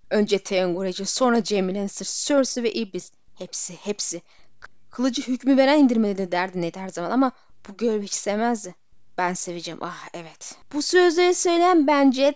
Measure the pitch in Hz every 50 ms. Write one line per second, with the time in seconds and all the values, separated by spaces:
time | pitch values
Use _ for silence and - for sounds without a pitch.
0 | - - - 208 214 208 202 190 - - 202 185 185 180 170 175 190 185 180 -
1 | 196 196 - - 262 247 233 233 190 - 208 202 190 185 185 202 202 196 - -
2 | 190 - - - - - 294 277 262 247 - 254 233 226 - - 226 196 - 180
3 | - - _ _ _ - - - 185 175 - - - - 175 160 - 208 208 -
4 | - - - 170 - _ _ - - - - - - - - - - - - -
5 | 247 262 240 277 262 - 254 240 - 247 277 262 269 262 294 302 285 247 247 226
6 | 220 208 202 190 196 180 175 175 180 185 185 180 170 165 - 190 190 190 - -
7 | 175 170 - 254 269 254 - _ _ - - - - - 202 - 220 240 220 214
8 | 202 196 - - - 208 196 208 226 233 240 220 - 185 180 _ _ _ - -
9 | - - - - 180 180 185 180 - - 170 175 165 180 160 - - 165 - -
10 | - - - 170 170 160 - - - - - - - - - 294 294 - - 359
11 | 359 359 302 339 359 359 359 - - 359 339 339 349 359 370 339 285 269 294 285
12 | 277 277 240 262 277 285 285